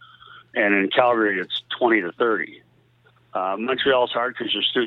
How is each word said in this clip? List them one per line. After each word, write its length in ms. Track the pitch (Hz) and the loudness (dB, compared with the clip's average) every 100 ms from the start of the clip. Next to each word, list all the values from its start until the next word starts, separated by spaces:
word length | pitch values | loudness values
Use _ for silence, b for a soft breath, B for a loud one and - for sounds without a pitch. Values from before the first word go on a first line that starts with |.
| B B B B B | B B B B B
And 200 | - 104 | 0 2
in 160 | 101 98 | 2 0
Calgary, 500 | - 123 120 107 95 | 2 4 4 2 0
it's 220 | 90 - - - | -4 -8 -10 -2
twenty 260 | 120 113 | 2 2
to 100 | 87 | 0
thirty. 500 | - 120 104 76 - _ _ _ _ _ _ _ | -2 0 0 -4 -12 _ _ _ _ _ _ _
Uh, 200 | - 92 98 | -6 -4 -4
Montreal's 540 | 120 127 139 131 120 | -4 -2 2 2 2
hard 220 | 127 123 | 0 -4
'cause 140 | 123 110 | -4 -4
you're 80 | 104 | -2
stu-, 220 | - - | -2 -2